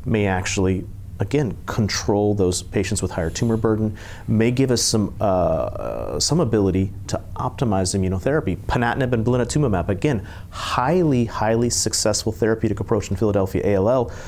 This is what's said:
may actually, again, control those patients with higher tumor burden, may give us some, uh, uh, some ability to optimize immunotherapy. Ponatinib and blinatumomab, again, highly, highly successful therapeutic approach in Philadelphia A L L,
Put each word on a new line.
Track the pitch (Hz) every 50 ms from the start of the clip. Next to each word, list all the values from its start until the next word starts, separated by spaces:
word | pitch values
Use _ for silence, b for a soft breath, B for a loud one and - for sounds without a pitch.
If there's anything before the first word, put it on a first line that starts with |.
| -
may | 123 117 107 101 98
actually, | 95 90 90 - - 101 95 95 95 90 - - - - - - - -
again, | - - - 143 147 104 82 - -
control | - - - 110 95 - - - - 104 101 104 104 104
those | 101 95 90 92 -
patients | - - - 110 95 - 107 -
with | - 87
higher | - - 85 82
tumor | - - 123 113 113
burden, | 110 113 113 110 104 110 107 107 B B B B B B -
may | 113 107 113 120
give | 123 127 135 127
us | 123 113
some, | - - - 110 101 - - -
uh, | 110
uh, | 101 92 92 87 82 80 73 58 53 - - 52 58 55 58 57 50 64 73
some | - - 143 175
ability | 165 113 110 107 98 95 87 95 95 95 - - 95 -
to | - - - - - -
optimize | 135 127 - - 139 113 101 95 95 90 - 98
immunotherapy. | 92 92 92 90 - 135 143 160 - - - -
Ponatinib | - - - 123 120 117 107 - 131 123 127
and | 113 110
blinatumomab, | 117 123 123 120 117 - 151 147 123 101 87 85 107
again, | 101 92 - 151 135 101 98 B B B B B
highly, | - - - - - 131 123 135 170 185 175 156 135 123 120
highly | 110 - - 110 110 113 117 120 120
successful | - - - 110 - - - 107 104 - - 113 101
therapeutic | - 117 107 113 110 - 110 101 -
approach | 107 - 117 101 - -
in | 101
Philadelphia | 95 113 104 98 101 95 98 - 82 -
A | 101 101
L | 95 95 110
L, | 127 135 120 B B B B